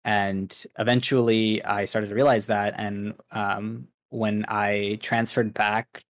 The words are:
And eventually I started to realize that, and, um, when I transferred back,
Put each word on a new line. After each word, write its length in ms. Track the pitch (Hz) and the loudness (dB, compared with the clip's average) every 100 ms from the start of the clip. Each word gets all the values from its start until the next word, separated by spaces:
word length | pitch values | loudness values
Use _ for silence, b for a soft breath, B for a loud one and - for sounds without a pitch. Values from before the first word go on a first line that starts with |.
| 107 | 0
And 600 | 104 98 98 95 - - - | 0 2 -2 -6 -8 -10 -4
eventually 840 | 110 123 - 131 117 113 110 107 - | 0 2 2 2 4 4 4 0 -2
I 180 | 101 | -2
started 240 | 98 113 104 | -2 -2 -2
to 80 | 104 | 2
realize 320 | 139 113 104 | 4 4 2
that, 280 | 104 104 98 | 0 0 -2
and, 360 | 104 101 104 - _ | -4 -4 -6 -10 _
um, 580 | 110 101 101 107 117 127 _ _ | -4 -2 -2 -4 -8 -14 _ _
when 360 | 113 110 104 - | -4 0 0 -2
I 520 | 104 104 104 101 107 | 0 0 0 0 -4
transferred 520 | - 117 113 - 110 | -2 0 0 0 0
back, 480 | - 104 110 - - - | 0 0 0 -4 -12 -20